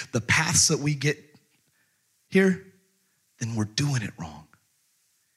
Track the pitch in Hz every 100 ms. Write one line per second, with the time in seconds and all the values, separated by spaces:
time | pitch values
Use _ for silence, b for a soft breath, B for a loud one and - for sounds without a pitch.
0 | B 123 - - 156 156 - - 147 143
1 | 143 - - _ _ _ _ _ _ _
2 | _ _ - 190 190 180 - - _ _
3 | _ _ _ - 113 113 107 - 143 131
4 | 95 - 82 78 - _ _ _ _ _
5 | _ _ _